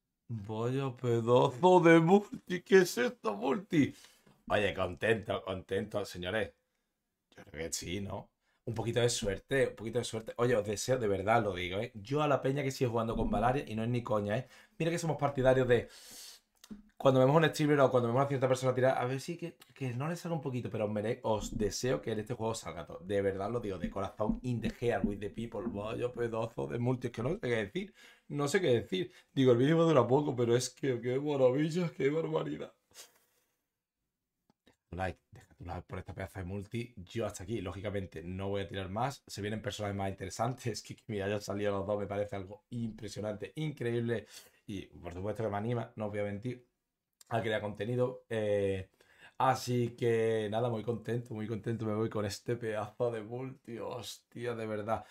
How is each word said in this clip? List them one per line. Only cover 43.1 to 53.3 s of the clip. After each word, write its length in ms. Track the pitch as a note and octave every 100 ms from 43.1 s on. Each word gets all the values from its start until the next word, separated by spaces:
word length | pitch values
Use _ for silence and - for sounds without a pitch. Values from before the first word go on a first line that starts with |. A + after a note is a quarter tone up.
| G2+ G#2 G2+ G2 -
increíble. 720 | D#3 C3+ A#2+ A#2+ A#2 A2+ - - - _ -
Y, 160 | F#2+ -
por 280 | D#2+ E2+
supuesto, 280 | F2 G2+ G#2
que 60 | A2
me 80 | G2+
anima, 340 | A2+ A#2+ A2+ -
no 100 | G#2+
os 60 |
voy 80 | G#2
a 40 |
mentir, 440 | G#2 G2+ B2 - _ _ _ _ _ _ -
a 120 | A2+
crear 200 | G#2 G#2+
contenido. 640 | G#2 G2+ G#2 B2 B2+ B2+ -
Eh, 600 | A2+ G#2 G2+ G2 F#2+ F#2 _ _ _ - -
así 580 | C3 B2 B2 B2 A#2 A#2+
que, 520 | A#2+ A2+ A2+ A2 G#2+
nada, 180 | A2 B2
muy 140 | A2
contento, 500 | A2+ A2 - A#2+ A#2+
muy 140 | G#2+ G#2+
contento 380 | A2 A#2+ A2+ A2
me 100 | G#2
voy 140 | A2
con 160 | A2 G#2
este 300 | - - A#2+
pedazo 540 | A2+ G#2+ G#2 - A#2+
de 100 | A2+
multi. 540 | G#2+